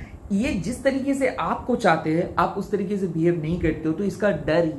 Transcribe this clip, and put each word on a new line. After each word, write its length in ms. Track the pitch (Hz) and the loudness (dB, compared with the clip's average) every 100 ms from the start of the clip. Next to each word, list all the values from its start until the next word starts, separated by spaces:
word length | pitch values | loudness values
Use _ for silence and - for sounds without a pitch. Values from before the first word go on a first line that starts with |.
| - - - | -14 -14 -2
ये 200 | 202 277 | 0 0
जिस 300 | 208 180 247 | -2 -4 0
तरीके 300 | 269 269 269 | 0 0 0
से 140 | 277 269 | 0 0
आपको 460 | - 170 240 - 240 | 0 -2 -2 -2 2
चाहते 360 | 190 160 156 | 4 4 2
हैं 220 | 160 - - | 0 0 0
आप 160 | 240 196 | 0 -2
उस 120 | - | -2
तरीके 260 | 202 190 202 | -2 -2 -2
से 100 | 185 | -2
behave 340 | 160 170 165 | 2 2 2
नहीं 160 | 151 175 | -2 0
करते 280 | 160 - 156 | 0 0 -2
हो, 40 | |
तो 100 | 160 | -2
इसका 260 | 202 - 208 | -2 0 0
डर 420 | 165 139 160 165 | 0 2 2 2